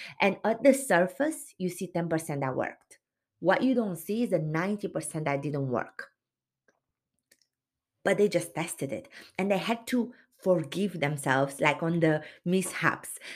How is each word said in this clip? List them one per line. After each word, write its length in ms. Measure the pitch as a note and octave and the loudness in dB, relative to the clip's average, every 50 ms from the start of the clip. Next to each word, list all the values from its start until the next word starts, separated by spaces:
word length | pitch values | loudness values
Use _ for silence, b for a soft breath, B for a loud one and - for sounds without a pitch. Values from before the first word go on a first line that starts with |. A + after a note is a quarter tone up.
| B B B B | B B B B
And 180 | G3 G3 F#3+ - - | 0 0 0 0 0
at 200 | G#3 A3+ A3+ - | -2 0 4 6
the 100 | C#4 C4 | 6 6
surface, 800 | C4+ - - F#3 E3+ F#3 F#3 - - C#4+ D#4 D#4 - - - - - | 6 4 2 4 4 4 2 0 -2 -2 -2 -4 -6 -10 -16 -8 -6
you 100 | F#3 F3 | -6 -4
see 220 | F3 - F#3+ F3 | -4 -6 -6 -4
ten 180 | - E3+ E3+ D#3+ | -4 -2 -2 0
percent 320 | D#3+ D#3+ D#3+ - D3 C#3 | -2 -2 -2 -2 -4 -2
that 140 | C#3 C3 C3 | -2 -2 -2
worked. 420 | C3+ - - - - _ _ - - _ _ _ _ _ _ _ - | -2 -4 -4 -6 -12 _ _ -20 -20 _ _ _ _ _ _ _ -2
What 220 | E3+ F3 F#3+ - | 2 2 2 4
you 140 | B3 C4 B3+ | 4 2 2
don't 220 | A#3+ A3 G3 E3+ | 2 0 -2 -4
see 260 | - - - G#3 A#3 A#3+ | -6 -6 -4 -2 -2 0
is 80 | F#3 | 2
the 80 | F#3 D#3+ | 2 0
ninety 480 | D#3 D#3 D#3 D#3+ F3+ G3+ G#3 G#3 - | 0 0 -2 0 0 -2 -2 -4 -4
percent 380 | F3 - D#3+ D#3 - - D#3+ D3+ | -6 -6 -6 -6 -6 -6 -4 -2
that 180 | C#3+ C#3 C#3 C#3 | -2 -2 -2 -2
didn't 240 | D3+ D3 C#3 C#3 | -2 -2 -2 -2
work. 420 | C3 A#2+ G#2 - - - - - - _ _ _ _ _ _ _ _ _ _ _ _ _ _ _ _ _ _ _ _ _ _ _ _ _ _ _ _ _ _ _ _ _ _ _ _ _ _ - | -2 -2 -2 -4 -6 -10 -16 -16 -16 _ _ _ _ _ _ _ _ _ _ _ _ _ _ _ _ _ _ _ _ _ _ _ _ _ _ _ _ _ _ _ _ _ _ _ _ _ _ 0
But 140 | F#3+ G3 | 0 2
they 120 | G3 G#3 G3+ | 4 4 2
just 260 | - E3+ E3 - - | 2 0 -2 -4 -6
tested 360 | D3+ F3 F3 - - C#3 C3 | -6 -6 -6 -6 -6 -6 -6
it 180 | A2 - - - B B B B B | -6 -8 -10 -14 B B B B B
and 140 | B F#3+ G3 | B 0 0
they 80 | G3 F3+ | 0 0
had 260 | E3 G#3 A#3 A#3 - - B3+ | 0 -2 -4 -4 -4 -2 -2
to 180 | B3 A3 - B B B B B _ | -2 -2 -2 B B B B B _
forgive 600 | - F#3+ F3+ E3 D3+ C#3 D3+ F3 G#3 F#3+ F3 D#3+ | 2 2 4 4 2 -2 -4 -2 -2 -2 -2 -2
themselves, 640 | D3 C#3+ D3+ C#3+ - C#3+ C3 C3+ C#3 C#3 - - | -2 -2 -2 0 2 2 4 4 4 2 0 0
like, 220 | D#3 D3+ C#3+ - E3+ | 2 2 2 2 0
on 160 | E3 E3+ E3 | 0 2 4
the 240 | D#3+ D#3+ D#3 D3+ B B B B B | 4 4 4 2 B B B B B
mishaps. 720 | F3 F#3 F#3+ F3+ - - - E3+ D3+ - - - - - - B B B | 0 0 0 0 -2 -2 0 0 0 0 0 -4 -14 -16 -16 B B B